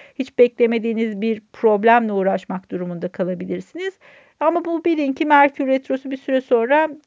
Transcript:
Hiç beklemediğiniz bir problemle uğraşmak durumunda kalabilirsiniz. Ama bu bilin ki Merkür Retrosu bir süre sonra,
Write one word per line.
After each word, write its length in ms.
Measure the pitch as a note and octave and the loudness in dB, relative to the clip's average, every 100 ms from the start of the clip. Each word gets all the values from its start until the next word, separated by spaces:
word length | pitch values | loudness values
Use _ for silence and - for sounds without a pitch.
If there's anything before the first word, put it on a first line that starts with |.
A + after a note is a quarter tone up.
| - - | -14 -10
Hiç 220 | C4 - | -4 4
beklemediğiniz 840 | B3 - A#3 A#3 A3+ A3 A3+ G3 | 4 4 0 0 -2 -2 -4 -4
bir 200 | A3 A3 - | -4 -4 -8
problemle 580 | - A3+ G#3 A3 A#3+ A3 | -2 2 4 4 4 4
uğraşmak 600 | G3 F#3+ F#3+ - F#3+ - | 0 0 -2 -4 -10 -8
durumunda 360 | F#3 F3+ F3 F3+ | -8 -8 -8 -8
kalabilirsiniz. 840 | - F3+ F3+ F#3 F3+ - E4 F#4+ - _ - _ - | -6 -6 -6 -6 -8 -10 -10 -10 -10 _ -20 _ -4
Ama 260 | D4+ E4+ E4+ | -2 0 -2
bu 200 | E4 E4+ | -2 -2
bilin 280 | D#4 C#4 | 0 -2
ki 120 | C4+ D4+ | -2 2
Merkür 420 | C#4+ C#4+ C#4 C4+ | 4 4 2 -2
Retrosu 440 | C4 - C4 C4+ | -2 -2 -6 -6
bir 60 | C4+ | -10
süre 240 | - C4 | -4 -2
sonra, 480 | C4 A#3 A#3 D4 D#4 D4+ | 0 0 2 2 0 -6